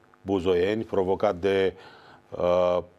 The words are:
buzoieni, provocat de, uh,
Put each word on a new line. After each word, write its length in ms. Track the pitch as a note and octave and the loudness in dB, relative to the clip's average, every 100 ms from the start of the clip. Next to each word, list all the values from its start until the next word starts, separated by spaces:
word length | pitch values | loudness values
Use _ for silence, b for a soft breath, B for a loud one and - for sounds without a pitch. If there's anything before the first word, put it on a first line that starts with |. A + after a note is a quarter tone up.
| _ _ | _ _
buzoieni, 600 | F#2 G2 F2 F2 F#2 A2 | -4 -2 0 2 2 -2
provocat 520 | A2 G2 F#2 F#2+ G#2 F#2 | -4 -2 -2 0 0 0
de, 400 | G2 G2 F#2+ F2+ B B B B _ | 0 2 0 -2 B B B B _
uh, 500 | - F2 F2+ F2+ F2+ F2 | -4 0 2 2 0 -4